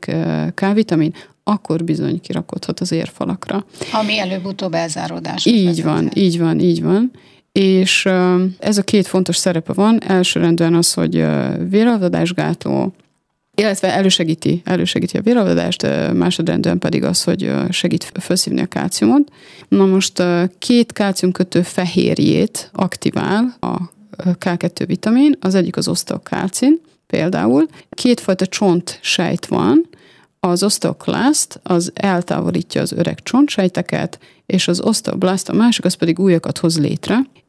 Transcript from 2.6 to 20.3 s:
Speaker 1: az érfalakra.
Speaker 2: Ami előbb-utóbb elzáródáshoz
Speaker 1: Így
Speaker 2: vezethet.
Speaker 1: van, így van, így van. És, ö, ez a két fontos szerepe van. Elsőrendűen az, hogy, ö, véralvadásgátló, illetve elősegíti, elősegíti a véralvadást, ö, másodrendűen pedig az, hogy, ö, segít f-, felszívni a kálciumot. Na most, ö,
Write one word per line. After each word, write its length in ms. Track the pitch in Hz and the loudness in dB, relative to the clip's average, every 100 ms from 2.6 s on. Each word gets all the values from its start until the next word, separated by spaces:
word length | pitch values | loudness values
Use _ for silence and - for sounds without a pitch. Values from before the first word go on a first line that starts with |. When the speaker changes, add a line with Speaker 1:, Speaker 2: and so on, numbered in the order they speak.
| - 185 | -8 -6
Speaker 1:
az 120 | 185 | -4
érfalakra. 720 | 165 - - - 190 - 196 - - - | -4 -6 -8 -6 -6 -6 -6 -8 -14 -6
Speaker 2:
Ami 260 | 220 214 214 | -4 -2 -4
előbb-utóbb 560 | 185 190 190 190 190 | -4 -6 -8 -8 -4
elzáródáshoz 800 | 165 165 180 165 170 165 - - | -4 -4 -6 -8 -8 -8 -2 2
Speaker 1:
Így 120 | 233 | 4
Speaker 2:
vezethet. 280 | 180 165 160 | 2 0 0
Speaker 1:
van, 180 | 160 165 | 0 0
így 240 | - 190 170 | 0 0 2
van, 220 | 165 160 | 0 2
így 220 | 180 165 | 2 2
van. 280 | 160 190 254 - - _ _ | 2 2 0 -4 -20 _ _
És, 520 | - 190 190 185 - | 0 2 4 2 0
ö, 400 | 196 185 180 180 185 185 | 2 2 2 2 0 -2
ez 200 | - 202 | -2 0
a 40 | |
két 240 | - 208 180 | 2 0 2
fontos 300 | 190 180 170 | 0 0 0
szerepe 360 | 190 165 - | 0 -2 -2
van. 300 | 185 208 226 | 0 4 2
Elsőrendűen 720 | - 185 180 170 170 170 165 | 2 2 2 2 2 4 4
az, 180 | 170 170 | 4 2
hogy, 240 | - - 165 | 0 0 2
ö, 300 | 156 151 62 - 175 | 2 0 -2 -4 0
véralvadásgátló, 1200 | 202 233 226 180 170 170 180 156 165 - - 190 - _ _ _ _ _ | 2 2 2 0 0 -2 -2 -4 -4 -2 -2 -2 -6 _ _ _ _ _
illetve 400 | - 214 196 185 | -2 0 0 0
elősegíti, 680 | 175 190 185 165 165 - 170 | 2 2 2 0 0 0 -2
elősegíti 520 | - 180 175 - 180 - | 0 -2 0 -2 -2 -2
a 60 | |
véralvadást, 600 | 202 240 185 170 175 180 | 2 2 2 2 0 -2
ö, 300 | - 69 - | -2 0 0
másodrendűen 680 | - 175 180 170 170 - 175 | 0 0 0 -2 0 0 0
pedig 260 | 175 - | 0 0
az, 200 | - 180 | 0 -2
hogy, 200 | - 175 | -2 -2
ö, 200 | - 69 - | -2 -2 -2
segít 340 | 180 180 - | -2 -2 -2
f-, 200 | - - | -4 -10
felszívni 360 | - 180 - 64 | -4 -2 0 -2
a 60 | - | -2
kálciumot. 640 | - 185 - 208 269 285 - - - - | -4 -4 0 2 4 2 -4 -20 -20 -2
Na 180 | 196 190 | 2 4
most, 320 | 190 190 - | 4 0 0
ö, 240 | 180 | 0